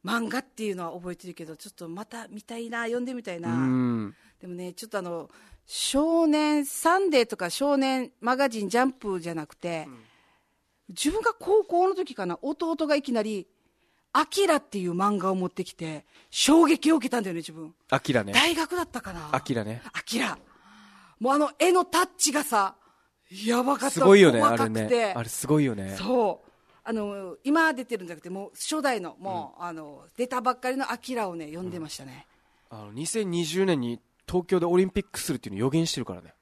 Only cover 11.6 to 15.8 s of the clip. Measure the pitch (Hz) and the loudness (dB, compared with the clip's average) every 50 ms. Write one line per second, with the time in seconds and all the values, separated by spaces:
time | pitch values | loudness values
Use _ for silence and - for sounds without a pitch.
11.6 | 392 - 349 339 370 381 392 359 359 - 247 - 190 180 170 - - 269 294 _ | 4 4 2 4 4 4 2 -2 -6 -8 -6 -6 -6 -6 -6 -6 -6 -6 -4 _
12.6 | 349 320 330 294 320 294 302 294 285 277 240 226 214 220 214 196 175 _ _ _ | -2 -4 -2 -2 0 0 0 0 0 -2 -2 -2 -2 -2 -4 -6 -8 _ _ _
13.6 | _ _ _ _ _ _ _ _ _ _ - 269 311 - - 392 403 339 311 285 | _ _ _ _ _ _ _ _ _ _ -2 -2 -2 0 0 0 2 4 2 0
14.6 | - _ - 202 180 175 170 180 190 208 208 196 180 190 190 190 180 175 _ - | 0 _ -6 -4 -4 -4 -2 0 0 0 0 0 0 0 0 0 -2 -4 _ -8
15.6 | 180 - - - | -10 -10 -10 -10